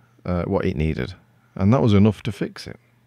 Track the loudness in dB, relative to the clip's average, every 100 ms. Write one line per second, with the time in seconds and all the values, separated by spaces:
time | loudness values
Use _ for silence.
0 | _ _ -6 -4 -2 -2 -2 -2 -2 -2
1 | -6 -12 _ _ _ -2 2 4 4 4
2 | 4 2 -8 -8 -10 -10 -16 -18 _ _